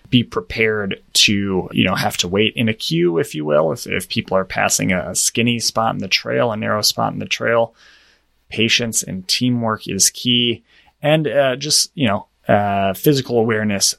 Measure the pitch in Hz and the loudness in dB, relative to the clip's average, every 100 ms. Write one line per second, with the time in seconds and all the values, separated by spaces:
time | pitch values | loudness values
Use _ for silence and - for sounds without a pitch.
0 | - 123 110 113 - 117 110 107 98 - | 0 2 2 -4 -6 0 0 0 -4 -8
1 | _ - - 101 98 92 - - 92 113 | _ 2 4 2 2 0 0 0 2 2
2 | 107 - 87 98 202 - 110 110 - 165 | -2 -2 -2 2 0 0 -2 -2 -2 0
3 | 175 165 147 156 151 147 160 143 - 95 | 0 0 -4 -6 0 2 2 -2 -6 -6
4 | - 113 - 95 92 - 101 - 98 92 | -4 -6 -2 -2 -2 -2 0 0 0 -2
5 | 87 - - - 120 117 - 110 113 101 | -2 -2 -2 0 0 0 -2 -2 -2 -2
6 | 101 - 113 123 123 107 110 107 107 - | -4 -4 -2 0 0 -2 -4 0 -2 0
7 | 113 101 101 - 117 117 113 _ - - | -4 -4 -6 -4 0 2 0 _ -20 -20
8 | _ _ _ _ - - 107 - 120 110 | _ _ _ _ -12 -2 0 2 0 -4
9 | - 92 92 - 123 120 113 107 - 95 | -4 -10 -4 0 0 0 -2 -4 -4 0
10 | 95 - 123 120 120 113 _ _ _ _ | 0 0 0 2 2 -2 _ _ _ _
11 | 147 156 147 131 135 127 147 139 - 175 | 2 2 2 2 2 0 0 0 0 0
12 | 120 104 - _ - 107 104 98 98 95 | 0 0 -4 _ 0 2 2 0 0 2
13 | 156 135 123 120 113 110 107 98 - | 2 2 2 0 2 2 0 0 0